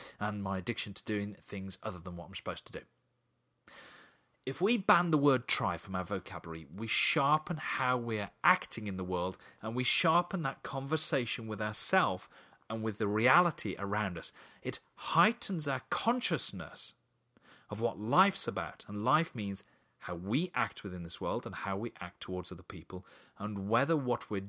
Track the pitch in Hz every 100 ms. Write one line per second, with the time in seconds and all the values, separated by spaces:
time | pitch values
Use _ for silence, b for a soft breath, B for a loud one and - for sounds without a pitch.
0 | B - 107 104 98 95 90 113 104 98
1 | - 104 101 98 - 98 95 - 107 90
2 | 87 87 82 90 - 85 - - - _
3 | _ _ _ _ _ _ - B B B
4 | B B B B - - 196 240 190 175
5 | 175 151 143 127 - - 110 87 - 92
6 | 90 98 - 90 82 82 71 92 113 -
7 | - 151 139 151 - 156 - 127 127 127
8 | 117 107 98 - 165 185 - - 107 92
9 | 92 90 90 92 B B 113 120 123 -
10 | 170 170 175 180 143 - - 139 139 156
11 | - 139 117 - 110 107 107 107 - 190
12 | 131 92 - B B B - 113 110 104
13 | 104 107 120 151 175 - 104 - 98 104
14 | 101 85 - B B B - - - -
15 | - 160 190 233 - 175 147 131 - -
16 | 226 247 - 143 - 95 76 - - -
17 | _ _ _ _ b b b 107 117 90
18 | 110 147 196 - - 98 82 - - 104
19 | 117 151 165 120 101 98 b b b b
20 | - 87 95 131 175 123 113 - 98 90
21 | 85 - 87 110 117 92 98 98 117 -
22 | 87 - - 92 90 87 - 87 85 92
23 | B B B - 104 101 98 113 143 156
24 | 123 117 - 101